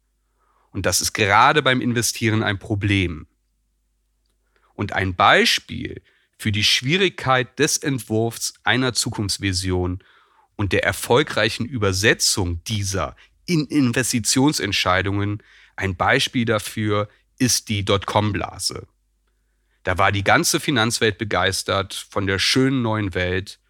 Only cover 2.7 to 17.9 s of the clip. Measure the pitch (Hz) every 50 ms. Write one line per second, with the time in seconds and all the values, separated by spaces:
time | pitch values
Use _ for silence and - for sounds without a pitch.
2.7 | 110 98 101 101 101 98 90 85 82 76 - - _ _ _ _ _ _ _ _
3.7 | _ _ _ _ _ _ _ _ _ _ _ _ _ _ _ _ _ _ _ _
4.7 | _ - 101 - - 98 95 95 90 - 101 113 151 190 233 226 - - - -
5.7 | - - - - - - - _ _ _ _ _ _ - - 110 101 107 101 -
6.7 | - - 123 135 170 190 196 180 - - - 131 131 127 123 - _ - 147 -
7.7 | - - - 143 135 123 - - 110 110 113 117 - - - - - _ - 104
8.7 | 113 123 131 127 110 - - 120 - - 107 98 - - 98 98 92 90 95 92
9.7 | 92 90 90 90 90 - - _ _ _ _ _ _ _ _ _ _ - 104 95
10.7 | 107 92 - 87 - - - - 135 - 151 - - 107 107 113 - - 110 -
11.7 | 139 113 101 98 92 95 104 123 165 - - - - 110 90 87 85 82 - -
12.7 | 113 104 101 95 95 92 80 65 - - - _ _ _ _ - 175 151 143 -
13.7 | 151 147 131 120 113 139 120 - - 117 104 - - 131 131 151 156 - - 101
14.7 | 95 - - 92 90 92 95 98 98 101 101 104 104 104 - _ - - - _
15.7 | _ - 95 95 90 - 95 101 120 139 135 - - 127 113 113 110 107 - -
16.7 | - 113 107 104 104 104 104 - _ _ _ _ _ - 131 117 - - - -
17.7 | 107 101 95 107